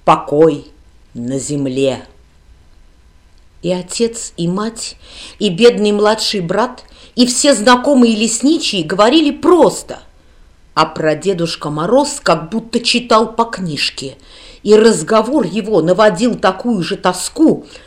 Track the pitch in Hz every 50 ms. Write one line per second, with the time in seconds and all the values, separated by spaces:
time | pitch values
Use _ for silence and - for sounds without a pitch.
0 | _ 185 160 156 - - 143 147 165 160 143 139 - - - _ _ _ _ _
1 | _ _ - 120 120 123 135 139 123 - 147 143 139 135 127 135 135 135 123 110
2 | - - _ _ _ _ _ _ _ _ - _ _ _ _ - _ _ _ _
3 | _ _ _ _ _ _ _ - _ _ _ - - 175 180 180 180 180 - -
4 | 233 226 233 - - - - - 170 170 180 202 214 233 233 - - - - -
5 | - - - - - - - - 214 202 170 160 233 240 190 190 208 208 208 208
6 | 208 214 220 220 - - - 196 170 165 185 202 240 247 - - - - - -
7 | - - _ 233 247 247 - - - 285 269 202 208 247 240 247 247 269 285 254
8 | 240 226 220 208 226 220 - - 247 285 339 - - - 214 185 156 151 190 180
9 | 208 240 285 330 302 285 - - - 320 359 330 262 - - - - - - -
10 | - - _ _ _ _ _ - - - _ _ _ _ _ 151 160 156 - -
11 | 156 156 151 151 156 196 196 165 170 165 - - - 151 147 151 165 190 233 277
12 | 285 - - - - 196 170 165 160 160 220 220 226 - - 240 240 - - 233
13 | - - 233 220 226 220 - 226 226 220 - 185 190 165 143 131 - - - -
14 | 139 135 123 - - - - - - - - - - 202 214 214 220 226 208 165
15 | 160 - 220 220 214 240 285 302 202 165 185 220 190 220 214 170 151 170 185 190
16 | 214 214 185 170 240 240 190 - - 190 190 220 - 247 233 185 160 - 196 -
17 | - 185 180 - - - - - 320 269 170 - - - - - -